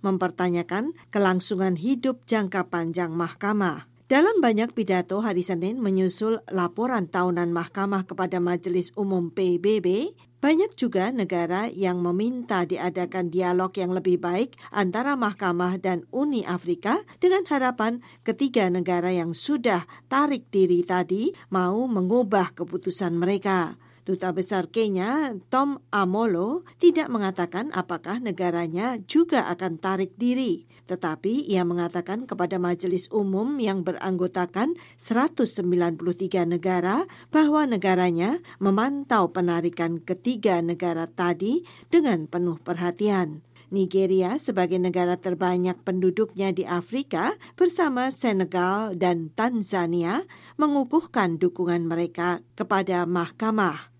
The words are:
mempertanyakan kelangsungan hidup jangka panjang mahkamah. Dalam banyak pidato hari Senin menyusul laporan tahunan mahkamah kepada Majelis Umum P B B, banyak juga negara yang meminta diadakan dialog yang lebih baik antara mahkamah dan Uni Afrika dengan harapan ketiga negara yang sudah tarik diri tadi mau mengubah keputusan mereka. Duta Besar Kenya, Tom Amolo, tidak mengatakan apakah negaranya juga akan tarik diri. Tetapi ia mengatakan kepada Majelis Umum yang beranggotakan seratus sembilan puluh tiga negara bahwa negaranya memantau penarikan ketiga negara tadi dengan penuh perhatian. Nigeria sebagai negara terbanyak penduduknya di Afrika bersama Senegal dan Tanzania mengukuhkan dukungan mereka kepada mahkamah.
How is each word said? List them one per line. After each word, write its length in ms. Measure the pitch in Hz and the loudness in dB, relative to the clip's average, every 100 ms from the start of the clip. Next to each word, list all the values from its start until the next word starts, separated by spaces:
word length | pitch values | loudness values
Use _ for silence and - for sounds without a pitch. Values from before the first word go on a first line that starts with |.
| 202 | 0
mempertanyakan 880 | 190 180 - 180 175 170 185 269 - - | 0 -2 -2 0 0 -2 -4 -4 -8 -6
kelangsungan 680 | 214 196 185 - 190 190 170 | 0 2 2 0 0 0 0
hidup 460 | 196 269 269 247 - | 0 0 -2 -4 -2
jangka 400 | 220 190 190 180 | -2 0 -4 -4
panjang 400 | 175 165 170 175 | -4 -4 -2 -2
mahkamah. 800 | 165 165 - 202 208 185 156 - _ _ | -2 -4 -4 -2 0 0 -2 -12 _ _
Dalam 260 | 269 359 440 | 4 4 4
banyak 320 | 254 214 233 - | 4 2 0 -2
pidato 480 | 196 180 180 196 | 0 0 0 -2
hari 180 | 220 180 | 0 -2
Senin 400 | 175 175 180 247 | -2 -2 -2 -2
menyusul 640 | 214 190 185 180 220 226 - | 0 2 2 0 -2 -2 -2
laporan 580 | 190 175 175 240 240 175 | -2 -2 -2 -2 0 -2
tahunan 400 | 190 180 175 175 | 0 0 2 0
mahkamah 560 | 170 165 - 196 196 185 | -2 -4 -4 -2 -2 -4
kepada 320 | 175 180 180 | -4 -4 0
Majelis 480 | 175 175 180 180 180 - | 0 0 -2 -2 -2 -4
Umum 320 | 196 185 170 | -2 0 -2
P 240 | 160 185 175 | -2 0 2
B 240 | 190 214 | 2 2
B, 320 | 180 196 330 - - _ | 2 0 -2 -8 -20 _
banyak 320 | 277 320 415 - | 2 4 2 0
juga 400 | 247 185 196 254 | -2 0 0 -2
negara 560 | 175 175 170 180 226 | -2 0 0 -2 -2
yang 320 | 175 190 180 | -2 0 0
meminta 640 | 175 180 226 254 240 190 175 | 0 0 0 -4 -2 -2 0
diadakan 640 | 180 175 180 175 185 175 | -2 -2 -2 -4 -2 -2
dialog 400 | 170 165 180 185 | 0 2 2 0
yang 240 | 190 180 185 | -2 -2 0
lebih 240 | 185 180 | 2 2
baik 400 | 175 180 254 - - - | 0 0 -2 -6 -8 -2
antara 400 | 190 202 262 277 | 0 0 -2 0
mahkamah 640 | 226 196 190 175 180 190 | -2 0 -2 0 0 0
dan 240 | 185 175 - | -2 -2 -4
Uni 320 | 247 294 262 | -2 0 0
Afrika 560 | - 175 175 175 202 320 415 - | -2 -4 -2 -2 0 -2 -4 0
dengan 240 | 359 381 359 | 4 4 2
harapan 560 | 285 254 247 220 240 - - - | 0 0 2 0 0 -10 -10 -6
ketiga 400 | 226 277 143 185 | 0 0 2 2
negara 480 | 180 175 175 175 180 | 2 0 0 0 0
yang 160 | 165 | -2
sudah 560 | 165 - 285 240 180 170 - _ | -4 -2 0 2 0 -2 -20 _
tarik 400 | 262 294 262 - | 0 2 0 -2
diri 320 | 202 185 175 | 2 4 4
tadi 480 | 175 180 175 190 269 392 - 185 | 2 0 0 0 -2 -4 -4 0
mau 320 | 180 208 254 | 0 0 0
mengubah 640 | 214 180 240 226 202 175 | 0 2 2 2 2 0
keputusan 640 | - 175 185 185 175 175 170 | -4 -8 -4 -4 -2 -2 0
mereka. 640 | 175 196 202 185 165 - - _ - | 0 0 0 0 0 -6 -20 _ -6
Duta 240 | 185 185 | -4 -2
Besar 400 | 165 185 196 175 | -2 -2 -2 -2
Kenya, 640 | 226 220 190 196 277 285 208 - | -2 0 0 0 0 -2 -6 -2
Tom 320 | 254 285 269 _ | 0 0 -2 _
Amolo, 720 | 208 185 196 226 170 196 339 - - | 0 2 2 2 0 0 -4 -8 4
tidak 320 | 349 330 302 | 4 6 0
mengatakan 560 | 233 196 190 170 175 277 185 | -2 -2 -2 -4 -4 -4 -4
apakah 400 | 180 170 165 226 | -4 -6 -6 -6
negaranya 800 | 240 175 180 170 170 170 233 240 185 | -6 -2 -2 -2 -2 -2 -4 -4 0
juga 480 | 302 339 269 - | 2 4 4 2
akan 240 | 175 185 165 | -2 -4 -4
tarik 400 | 190 190 190 - | -2 -2 -2 -2
diri. 480 | 240 254 254 170 - - - | 0 0 0 -2 -6 -20 -10
Tetapi 560 | 180 170 156 190 247 - | -6 -4 -2 -2 -2 0
ia 160 | 190 | 0
mengatakan 640 | 175 175 170 175 175 214 254 | 2 0 -2 -4 -6 -8 -6
kepada 320 | 190 175 185 | -4 -2 0
Majelis 480 | 180 180 185 180 - | -2 -2 -2 -2 -2
Umum 480 | 214 196 190 233 285 | -2 0 0 -2 -2
yang 240 | 214 190 175 | -2 -2 -4
beranggotakan 880 | 170 190 185 180 185 180 190 254 339 - - | -4 -4 -2 -2 -2 -4 0 -2 -2 -10 -14
seratus 640 | - 233 285 - 233 - | -4 0 0 0 -2 0
sembilan 320 | 180 175 170 | 0 2 0
puluh 240 | 160 175 175 | -2 -4 -4
tiga 240 | 190 190 | -2 0
negara 640 | 170 175 180 180 175 233 359 - - | 0 0 0 0 0 0 -2 -10 0
bahwa 400 | 311 302 302 294 | 4 4 4 2
negaranya 720 | 220 190 185 180 165 185 339 - - | 2 2 4 4 2 0 -2 -8 -2
memantau 720 | 196 190 254 285 277 226 175 | 2 2 2 -2 2 2 2
penarikan 720 | 180 175 170 170 170 165 165 | 2 0 0 -2 -2 -4 -4
ketiga 560 | - 185 233 247 208 175 170 | -6 -4 -4 0 2 2 0
negara 400 | 175 180 165 165 | -2 -2 -2 -6
tadi 560 | - 180 170 196 302 349 - - | -2 0 0 0 -2 -4 -20 2
dengan 320 | 339 302 180 156 | 2 4 0 -2
penuh 320 | 175 175 156 | -2 -2 -2
perhatian. 880 | - 156 175 175 208 196 170 156 _ - - | -6 -4 -2 0 0 2 0 -4 _ -20 -6
Nigeria 720 | 196 185 190 190 190 185 269 | -2 2 2 2 2 2 -2
sebagai 400 | - 190 180 180 | -2 0 2 2
negara 400 | 180 180 175 180 | 2 2 0 0
terbanyak 640 | 185 170 180 180 180 180 - | -2 0 0 2 0 -2 -4
penduduknya 640 | 185 185 180 220 185 196 | 0 2 2 -2 0 -2
di 160 | 175 - | -2 -2
Afrika 720 | 175 175 254 277 160 220 415 - | -4 -2 -6 -4 -2 -2 -4 -12
bersama 560 | - 359 349 320 247 254 | 0 2 4 0 2 -2
Senegal 880 | 262 247 196 175 180 180 196 220 180 | 0 0 2 0 0 0 0 -2 0
dan 320 | 180 170 160 | 0 0 -2
Tanzania 960 | - 233 240 196 196 170 175 170 240 381 - - - | -2 -2 0 -2 -2 0 0 0 -2 -6 -16 -20 -2
mengukuhkan 800 | 302 285 254 320 330 247 185 165 | 2 2 2 0 0 0 0 2
dukungan 480 | 180 175 175 170 165 | 0 0 -2 0 0
mereka 560 | 165 170 170 175 170 - - | -2 -4 -2 -2 -2 -8 -8
kepada 480 | 202 196 185 180 175 | 0 0 0 0 0
mahkamah. 880 | 180 170 - 220 220 185 156 - _ | 0 -2 -2 -2 2 0 0 -12 _